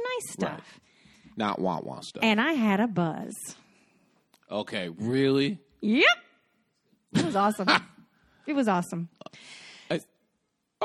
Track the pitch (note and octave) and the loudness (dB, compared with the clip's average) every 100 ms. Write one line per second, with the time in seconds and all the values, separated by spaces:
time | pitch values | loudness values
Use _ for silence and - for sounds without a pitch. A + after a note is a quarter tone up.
0 | A#4+ B4 - - F#3+ - - - _ _ | -4 -6 -8 -6 -6 -8 -14 -20 _ _
1 | - - - - G#2+ - F#2 E2 - - | -20 -20 -14 -4 -2 0 -2 -2 -6 -12
2 | - - A3 G#3+ C#4+ D#4 A3 G3 A#3 F3+ | -14 -2 0 2 2 2 2 2 2 0
3 | E3 - - - - - _ _ _ _ | -2 -4 -10 -12 -16 -18 _ _ _ _
4 | _ _ _ _ - G2+ G2+ A2 F2+ E2+ | _ _ _ _ -8 -8 -4 -6 -6 -6
5 | A2 C3 C3+ C#3 C#3 G3 _ _ G#3 A#3+ | -2 2 4 4 2 -2 _ _ 0 4
6 | B4+ E5+ - _ _ _ _ _ _ _ | 4 4 -4 _ _ _ _ _ _ _
7 | _ - - G3+ G3+ G#3 F#3 G#3 - - | _ 0 2 4 2 2 2 2 0 -18
8 | - _ _ _ - C#4+ A3+ F3+ E3+ F3 | -20 _ _ _ -2 0 2 2 0 -6
9 | E3+ - - - - - - - - D3+ | -8 -12 -20 -20 -20 -20 -20 -12 -6 -6
10 | - _ _ _ _ _ _ - | -6 _ _ _ _ _ _ -2